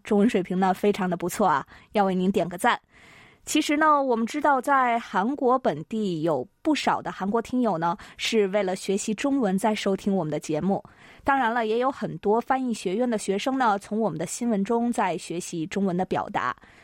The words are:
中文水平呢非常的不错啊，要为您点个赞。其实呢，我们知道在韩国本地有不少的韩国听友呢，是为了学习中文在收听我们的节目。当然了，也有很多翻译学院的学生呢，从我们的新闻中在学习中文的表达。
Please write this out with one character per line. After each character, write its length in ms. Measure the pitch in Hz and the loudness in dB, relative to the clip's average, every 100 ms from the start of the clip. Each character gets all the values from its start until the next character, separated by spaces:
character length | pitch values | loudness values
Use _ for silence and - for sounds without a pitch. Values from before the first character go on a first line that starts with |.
中 160 | - 208 | 0 4
文 100 | 214 | 4
水 140 | 202 | 2
平 160 | 175 185 | 0 2
呢 140 | 190 | 2
非 180 | 185 208 | 2 2
常 180 | 202 185 | 2 0
的 60 | 170 | -2
不 140 | 175 | -4
错 180 | - 190 | 0 2
啊， 180 | 143 - - - | 2 -2 -14 -4
要 100 | 214 | 0
为 100 | 190 | 2
您 160 | 185 185 | 2 2
点 200 | 202 170 | 2 -2
个 80 | 175 | 0
赞。 200 | 240 208 - - - - - _ - | 0 0 -4 -20 -20 -20 -20 _ -2
其 160 | 302 | 0
实 160 | 294 311 | 2 2
呢， 240 | 311 294 | 4 4
我 140 | 269 226 | 2 0
们 100 | 233 | 0
知 160 | 302 | 0
道 180 | 294 269 | 2 2
在 380 | 262 277 247 233 | 4 2 4 0
韩 380 | - 196 214 285 | -2 -2 -2 0
国 220 | 254 254 | 2 2
本 220 | 240 151 160 | 2 -2 -4
地 380 | 220 208 165 | -4 -2 0
有 220 | 165 139 120 _ | 0 0 -4 _
不 120 | 311 | -2
少 280 | 294 - 127 | 0 0 0
的 100 | 165 | -2
韩 180 | - 190 | -6 -2
国 120 | 233 | -2
听 200 | 233 254 | -2 0
友 160 | 233 165 | 0 0
呢， 180 | 170 170 - - | -2 -2 -8 -8
是 300 | - 226 196 | 0 2 2
为 160 | 208 | 2
了 120 | 190 190 | 0 -2
学 220 | - 196 | -2 -2
习 160 | - | -2
中 260 | 208 277 277 | -2 0 2
文 180 | 208 190 | 2 2
在 180 | 226 214 | 0 0
收 200 | 202 190 | 0 -2
听 180 | 202 | 0
我 100 | 196 | 0
们 80 | 156 | 0
的 80 | 151 | -4
节 200 | - 151 | -4 -2
目。 240 | 175 190 - - - - | 0 -2 -4 -18 -20 -6
当 140 | - 277 | 0 0
然 160 | 226 | 0
了， 140 | 240 220 | 0 0
也 100 | 226 | 0
有 140 | 254 | 0
很 260 | 262 196 156 | -2 -6 -4
多 220 | 202 226 | 0 0
翻 220 | - 262 254 | 0 -2 -2
译 80 | |
学 220 | 214 185 196 | -4 -4 -2
院 140 | 247 | 0
的 80 | 220 | -2
学 200 | - 196 | -2 -2
生 200 | 269 262 | -2 0
呢， 200 | 240 202 | 2 0
从 200 | - 214 | -2 -2
我 100 | 214 | -2
们 80 | 156 | -2
的 80 | 175 | -6
新 240 | - 240 | -4 0
闻 140 | 208 | 0
中 280 | 196 233 240 | 0 0 0
在 260 | 240 196 165 | 0 -2 -2
学 220 | - 165 | -6 -8
习 260 | - 175 156 | -6 -6 -4
中 180 | 196 196 | -2 0
文 100 | 175 | 0
的 80 | |
表 240 | 185 147 - | 0 -2 -2
达。 260 | - 123 - - - | -4 -4 -6 -14 -20